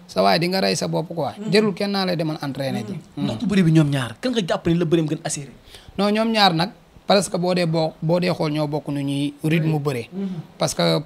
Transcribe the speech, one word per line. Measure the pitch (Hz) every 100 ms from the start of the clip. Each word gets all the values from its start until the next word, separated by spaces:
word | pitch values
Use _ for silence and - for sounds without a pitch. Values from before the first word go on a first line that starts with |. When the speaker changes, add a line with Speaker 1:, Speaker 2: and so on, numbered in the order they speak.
| -
Speaker 1:
Sa | 185
waay | 196 185
di | 175
nga | 190
rey | 190 175
sa | 175
bopp | 165 165
quoi. | 170 131 202
Speaker 2:
Mhm. | 208
Speaker 1:
Jarul | 202 220
kenn | 170 202
naa | 196 185
lay | 165
demal | 160 156
entraîner | 143 131 135 127 117
ji. | 165 - -
Speaker 2:
Mhm. |
Ndax | - 113
ci | 214
bëri | 190
bi | 165
ñoom | 160 147
ñaar, | 139 120 -
kan | 254
nga | 233 165
jàpp | 214 175
ne |
la | 170
bëreem | 165 165 156
gën | 165
assuré? | 156 151 139 - - - - -
Speaker 1:
Non, | 208
ñoom | 214 226
ñaar | 220 196
nag | 160 185 - - - -
parce | 196 196
que | 180
boo | 180
dee | 180 170
boo, | 165 160 -
boo | 160 175
dee | 180
xool | 160 160
ñoo | 151 147
bokk | 147 151
nu | 143
ñuy | 139 139 143 -
rythme | 156 165 156
mu | 151
bëre. | 143 123 113
Speaker 2:
Mhm. | 185 196 170 - -
Speaker 1:
Parce | 165
que | - 170 160